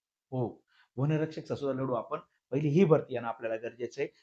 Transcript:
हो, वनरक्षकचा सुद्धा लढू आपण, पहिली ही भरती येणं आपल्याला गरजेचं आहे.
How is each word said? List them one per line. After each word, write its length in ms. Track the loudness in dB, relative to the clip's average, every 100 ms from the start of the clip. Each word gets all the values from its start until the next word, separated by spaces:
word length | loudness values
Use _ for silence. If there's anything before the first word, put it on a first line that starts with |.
| _ _ -8
हो, 340 | -4 -4 -6 _ _ _ -4
वनरक्षकचा 580 | 0 0 -2 -6 -8
सुद्धा 280 | -4 -4 -2
लढू 120 | -2
आपण, 240 | -2 -4 -8 -10 _ -4
पहिली 180 | 0 4
ही 160 | 6
भरती 300 | 8 6 4
येणं 140 | -6 -6
आपल्याला 280 | -6 -6 -6
गरजेचं 460 | -8 -8 -8 -6
आहे. 60 | -8 _